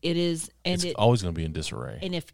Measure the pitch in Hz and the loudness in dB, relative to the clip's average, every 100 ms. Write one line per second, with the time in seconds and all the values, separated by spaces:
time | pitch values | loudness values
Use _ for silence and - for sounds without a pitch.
0 | 165 170 175 165 - - 175 180 175 120 | -2 2 2 0 -4 -6 -2 0 0 4
1 | 110 120 92 82 80 80 78 55 65 - | 4 4 2 -2 -4 -4 -6 -6 -10 -8
2 | 190 175 - | -6 -6 -8